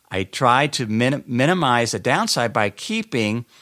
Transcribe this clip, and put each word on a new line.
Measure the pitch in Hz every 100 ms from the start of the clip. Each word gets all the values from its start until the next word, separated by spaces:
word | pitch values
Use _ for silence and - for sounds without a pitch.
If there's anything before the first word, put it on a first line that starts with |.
| _
I | 95
try | 95 - 127 123 147
to | - 110
min-, | 110 123 139 -
minimize | 123 143 185 143 120 117
the | 104
downside | 123 156 226 - 117
by | 113 104
keeping | - - 220 - 127 107 117 120 -